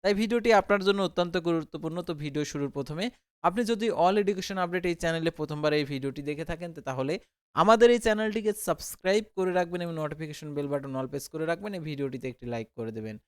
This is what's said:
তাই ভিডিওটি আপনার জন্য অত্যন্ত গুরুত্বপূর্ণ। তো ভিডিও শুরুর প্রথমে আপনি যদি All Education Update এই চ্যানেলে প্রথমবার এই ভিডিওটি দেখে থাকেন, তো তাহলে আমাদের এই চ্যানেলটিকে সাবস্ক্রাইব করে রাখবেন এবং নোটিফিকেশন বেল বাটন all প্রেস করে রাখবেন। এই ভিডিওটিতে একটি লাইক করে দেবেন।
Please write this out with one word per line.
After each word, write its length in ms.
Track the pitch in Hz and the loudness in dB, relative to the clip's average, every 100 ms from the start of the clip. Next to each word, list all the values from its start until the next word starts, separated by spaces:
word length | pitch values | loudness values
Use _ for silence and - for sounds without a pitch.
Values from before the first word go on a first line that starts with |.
তাই 120 | 190 | 2
ভিডিওটি 400 | 202 220 240 226 | 2 2 2 6
আপনার 300 | 214 190 202 | 6 6 2
জন্য 180 | 190 196 | 4 2
অত্যন্ত 360 | 185 - 175 180 | 2 0 0 0
গুরুত্বপূর্ণ। 640 | 170 165 151 156 160 170 | 0 0 -2 -8 -6 -6
তো 120 | 175 | -6
ভিডিও 300 | 156 151 143 147 | -6 -4 -4 -4
শুরুর 240 | 151 143 | -2 -4
প্রথমে 400 | 139 135 151 226 - _ _ | -4 -6 -4 -6 -6 _ _
আপনি 220 | 170 190 | -2 0
যদি 280 | 226 226 226 | 0 0 0
All 240 | 175 170 208 | 4 4 4
Education 340 | 202 190 185 190 | 2 0 -4 -4
Update 300 | 175 180 180 | -2 0 -2
এই 80 | 170 | -2
চ্যানেলে 360 | 170 165 165 | -2 0 -2
প্রথমবার 420 | 160 151 151 151 | -2 -6 -2 2
এই 100 | 151 | 2
ভিডিওটি 380 | 139 139 139 135 | 0 -4 -6 -6
দেখে 240 | 143 147 160 | -6 -6 -6
থাকেন, 280 | 165 175 | -8 -8
তো 80 | 165 | -10
তাহলে 380 | - 131 135 - _ _ _ | -8 -4 -2 -4 _ _ _
আমাদের 380 | - 180 220 240 | 2 6 8 8
এই 80 | 240 | 6
চ্যানেলটিকে 540 | 226 214 220 214 214 | 4 2 0 0 -2
সাবস্ক্রাইব 680 | 208 - - - - 185 202 214 - | -2 -2 -2 -4 -4 0 2 0 -2
করে 180 | 185 | 0
রাখবেন 280 | 180 175 175 | 2 0 -2
এবং 120 | 175 | -4
নোটিফিকেশন 640 | 165 151 151 160 151 151 147 | -4 -4 -6 -10 -10 -8 -6
বেল 120 | 143 | -2
বাটন 280 | 143 139 131 | -4 -4 -6
all 120 | 131 | -4
প্রেস 220 | 143 - | -6 -8
করে 160 | 160 156 | -6 -2
রাখবেন। 280 | 170 208 | -2 -4
এই 60 | 190 | -8
ভিডিওটিতে 480 | 156 143 139 127 131 | -6 -4 -4 -4 -8
একটি 180 | 120 120 | -10 -6
লাইক 220 | 117 110 - | -6 -6 -8
করে 160 | 113 | -8
দেবেন। 260 | 110 110 107 | -6 -10 -12